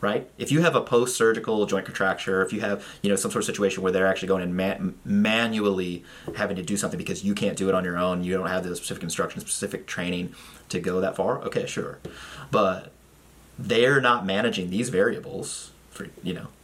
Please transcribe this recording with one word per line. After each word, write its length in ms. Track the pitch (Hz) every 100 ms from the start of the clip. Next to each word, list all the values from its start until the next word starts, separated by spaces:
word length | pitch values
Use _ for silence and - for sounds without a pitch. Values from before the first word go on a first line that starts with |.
right? 280 | 101 110 - -
If 140 | 117
you 100 | 143
have 140 | 170 -
a 60 |
post-surgical 840 | - 123 123 - 113 110 107 107 101
joint 200 | 98 92
contracture, 580 | - 95 90 - 95
if 100 | 95
you 80 | 107
have, 240 | 104 101 - -
you 80 | 101
know, 60 | 98
some 160 | 110
sort 100 | 98
of 60 | -
situation 340 | - 101 95
where 100 | 92
they're 140 | 92 95
actually 220 | 92 90
going 160 | 95
and 120 | 90 90
ma-, 360 | 95 - 92 -
manually 1000 | - 101 107 110 117 110 104 95 90 87 - - - -
having 220 | 104 92
to 40 |
do 160 | 87 101
something 220 | - 87
because 240 | 82 92
you 100 | 98
can't 240 | 101 101 82
do 120 | 95
it 40 |
on 100 | 95
your 140 | 92 87
own, 260 | 90 90
you 140 | 90 90
don't 80 | 82
have 180 | 92
the 120 | 90 87
specific 260 | - -
instructions, 420 | 85 - 113 -
specific 440 | - - 98 - -
training 480 | - 87 87 87 - - - -
to 100 | 92
go 220 | 85 90
that 140 | - -
far, 260 | 95 127
okay, 240 | 104 120 101
sure. 320 | - - - - - - - -
But 400 | 104 98 92 - - _ - - - - -
they're 420 | 101 113 123 143
not 280 | 123 120 95
managing 420 | 95 113 98 90
these 200 | 92 120
variables 840 | 92 104 101 - - - - - - -
for, 160 | - - -
you 140 | 90 90
know 120 | - -